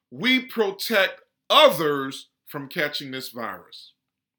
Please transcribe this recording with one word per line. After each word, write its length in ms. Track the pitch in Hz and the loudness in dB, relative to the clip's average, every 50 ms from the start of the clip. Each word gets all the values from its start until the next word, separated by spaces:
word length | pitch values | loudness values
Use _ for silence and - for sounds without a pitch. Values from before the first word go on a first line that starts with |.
| _ _ | _ _
we 300 | 127 135 202 254 254 254 | -8 -2 0 2 2 2
protect 840 | 247 - - 226 214 196 190 - - - 226 196 185 180 180 - _ _ _ _ _ - | 0 -2 -2 -2 -2 -2 -2 -6 -4 0 2 2 2 2 -2 -8 _ _ _ _ _ 4
others 800 | 214 285 311 262 190 151 160 147 147 139 135 135 135 - - _ _ _ _ | 6 8 8 8 6 2 0 0 0 -2 -4 -6 -8 -12 -16 _ _ _ _
from 240 | - - 143 139 131 | -16 -14 -14 -14 -8
catching 440 | - 180 151 143 - - 147 131 | -4 -4 -4 -2 -4 -8 -10 -10
this 180 | 131 131 127 - | -10 -10 -12 -12
virus. 640 | 113 120 113 101 92 90 - _ - - - - _ _ _ _ _ _ _ _ _ | -10 -10 -8 -8 -10 -12 -16 _ -20 -20 -20 -20 _ _ _ _ _ _ _ _ _